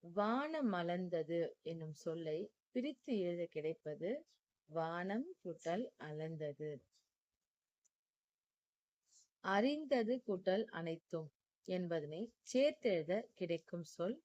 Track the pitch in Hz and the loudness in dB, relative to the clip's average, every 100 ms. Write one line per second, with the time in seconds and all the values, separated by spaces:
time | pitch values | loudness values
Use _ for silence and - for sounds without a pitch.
0 | 170 175 208 247 302 320 254 180 170 175 | -2 2 4 4 2 0 0 2 2 0
1 | 180 165 156 170 165 - 156 165 156 147 | 0 0 2 0 0 -4 -8 -6 -8 -6
2 | 170 165 160 156 208 _ _ 254 269 277 | -6 -4 -2 -2 -4 _ _ -4 -2 -6
3 | - 220 175 175 170 156 151 160 151 147 | -2 0 2 0 -2 -2 -2 -4 -4 -4
4 | 165 285 330 _ _ _ _ 156 165 170 | -2 -2 -6 _ _ _ _ -2 0 0
5 | 185 214 330 370 185 160 165 180 254 _ | 0 0 -2 -8 -8 -6 -2 0 -2 _
6 | 151 151 160 160 147 139 151 143 _ _ | -8 -4 -4 -4 -4 -4 -8 -8 _ _
7 | _ _ _ _ _ _ _ _ _ _ | _ _ _ _ _ _ _ _ _ _
8 | _ _ _ _ _ _ _ _ _ _ | _ _ _ _ _ _ _ _ _ _
9 | _ - - _ 185 196 247 294 302 262 | _ -20 -20 _ 2 4 4 2 2 2
10 | 220 254 240 185 190 190 214 165 165 165 | 4 0 0 0 2 2 0 -4 -4 -4
11 | _ 165 156 _ _ _ - 180 175 165 | _ -6 -6 _ _ _ -4 -2 0 -2
12 | 147 156 233 _ - 247 285 - 240 180 | -2 -6 -6 _ -2 4 4 4 2 2
13 | 156 196 233 - 180 165 - 175 160 - | 2 0 -2 -6 -2 -2 -2 -10 -8 -2
14 | 175 294 | -2 -2